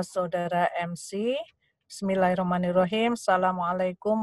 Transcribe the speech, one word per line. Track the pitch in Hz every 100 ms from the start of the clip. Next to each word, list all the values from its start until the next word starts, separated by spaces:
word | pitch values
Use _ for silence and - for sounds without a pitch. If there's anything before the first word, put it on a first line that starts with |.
| 180
Saudara | 190 175 175 175 175 175 170
M | 175
C. | 175 - 196 226 277 339 _ _ _ _
Bismillahirrahmanirrahim. | - 196 190 185 185 180 180 180 180 180 220 233 233
Assalamualaikum | - 185 185 180 175 185 185 180 208 220